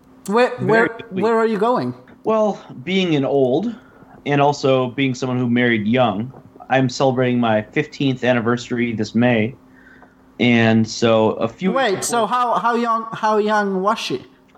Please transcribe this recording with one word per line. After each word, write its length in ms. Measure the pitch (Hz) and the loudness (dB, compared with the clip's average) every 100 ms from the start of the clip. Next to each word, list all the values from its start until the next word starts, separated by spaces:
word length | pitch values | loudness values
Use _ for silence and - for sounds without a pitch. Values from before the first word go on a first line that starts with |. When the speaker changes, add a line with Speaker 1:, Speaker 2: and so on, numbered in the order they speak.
| _ - - | _ -14 -4
Speaker 1:
Where, 280 | 220 247 - | 0 0 0
Speaker 2:
very 80 | 190 | 0
Speaker 1:
where, 220 | 220 233 | 2 2
Speaker 2:
good 240 | - - | -4 -10
week. 120 | 190 | -4
Speaker 1:
where 140 | 214 226 | 0 0
are 80 | 226 | 0
you 120 | 214 | 0
going? 360 | 226 247 123 123 - - | 0 0 -4 -8 -16 -10
Speaker 2:
Well, 400 | - 220 214 196 - 143 | -2 0 0 -2 -10 -14
being 320 | 131 190 180 147 | -4 0 2 0
an 100 | 135 | 2
old, 480 | 139 131 131 226 220 - - - - - | 2 2 0 -2 -8 -14 -20 -20 -12 -2
and 160 | 143 | 2
also 460 | 143 143 135 131 127 | 2 2 2 2 0
being 240 | 113 135 123 | -2 -2 -2
someone 220 | 131 123 | -4 -2
who 100 | 127 | 0
married 380 | 120 123 113 101 | 2 2 2 0
young, 440 | 127 123 98 127 - - - - | 2 2 0 -6 -12 -20 -20 -2
I'm 180 | 131 131 | 0 0
celebrating 500 | - 139 123 127 123 | 0 0 2 0 2
my 240 | 117 107 | 2 0
fifteenth 600 | 110 156 147 - 139 131 | -2 -4 -6 -4 -2 0
anniversary 680 | 120 123 113 120 - 120 120 | 0 0 0 -2 -4 -4 -2
this 220 | 107 107 113 | -4 -2 2
May. 400 | 123 117 107 - _ - - - - _ _ - | 2 2 0 -6 _ -20 -20 -20 -20 _ _ -2
And 480 | 123 120 113 113 110 | 2 4 4 2 0
so 440 | - 117 113 110 | 0 2 4 2
a 160 | - - | 0 -4
few 220 | - 185 | -4 -2
Speaker 1:
Wait, 240 | 262 247 190 | 0 0 -2
Speaker 2:
weeks 120 | - | -2
Speaker 1:
so 140 | 233 | -2
Speaker 2:
before 60 | 208 247 | -2 -2
Speaker 1:
how, 160 | 247 180 | 0 0
how 160 | 226 240 | 0 -2
young, 320 | 240 226 220 | -2 -4 -6
how 260 | - 220 214 | -4 0 0
young 440 | 208 214 202 190 | 0 0 0 -2
was 180 | 196 220 | -2 -2
she? 240 | - 131 - _ _ | -4 -8 -10 _ _